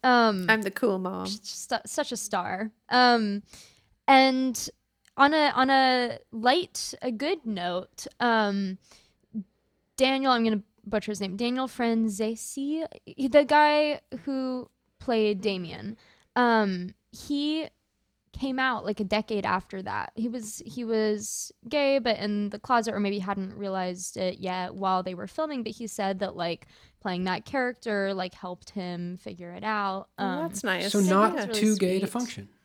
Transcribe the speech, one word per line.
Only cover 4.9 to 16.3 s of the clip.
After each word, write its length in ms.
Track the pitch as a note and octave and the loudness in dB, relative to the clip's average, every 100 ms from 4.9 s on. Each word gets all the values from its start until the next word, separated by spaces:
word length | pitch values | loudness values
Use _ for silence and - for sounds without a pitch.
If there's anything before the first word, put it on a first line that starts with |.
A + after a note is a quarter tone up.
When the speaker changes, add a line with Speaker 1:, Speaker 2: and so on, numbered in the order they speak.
| _ _ - | _ _ 4
Speaker 1:
on 180 | C#4 | 4
a, 160 | D#4 D4 | 6 4
on 160 | - C4 | 4 4
a 480 | C4+ C4 B3+ A#3+ - _ | 6 4 2 0 -6 _
light, 640 | A3+ A#3+ D#4+ - - - - | 0 2 2 0 -8 -10 -8
a 80 | B3+ | -8
good 340 | G#3+ D4 F4+ | -4 -4 -4
note, 640 | A#3 G3 F3 F3+ - - - _ | -4 -6 -4 -4 -8 -16 -18 _
um, 580 | A#3+ A3+ G#3 G3 F#3+ F#3+ _ - _ _ _ A3 - _ _ _ _ - | 2 4 2 0 -4 -6 _ -20 _ _ _ -12 -12 _ _ _ _ 0
Daniel, 340 | C4 C4+ C4+ | 2 2 2
I'm 120 | A#3+ | 2
gonna 180 | A3+ G#3+ - _ G3+ | 2 0 -4 _ -6
butcher 240 | G#3+ G#3 | -4 -4
his 100 | G#3 | -6
name, 160 | G3 G3 | -6 -4
Daniel 300 | A#3+ B3+ C4 | -4 -2 -6
Franzese, 1200 | - A#3 A3+ A3+ G3 A3 A3+ - - C#4 D#4 D#4+ - | -2 0 2 0 -2 -4 -4 -10 -8 -4 -4 -6 -12
he, 240 | - - C4+ | -20 -4 6
the 160 | C#4+ | 6
guy 560 | C#4+ D4+ D4+ D4+ D4+ D4 _ C4 | 8 6 8 6 2 0 _ -10
who 460 | - C4+ C4 B3+ A#3+ _ _ _ | -6 -4 -4 -6 -10 _ _ _
played 400 | - A3+ G#3+ G3 | -2 2 2 2
Damien, 560 | G#3 F#3+ E3+ - G3 A3 _ _ _ | -2 -4 -8 -10 -12 -14 _ _ _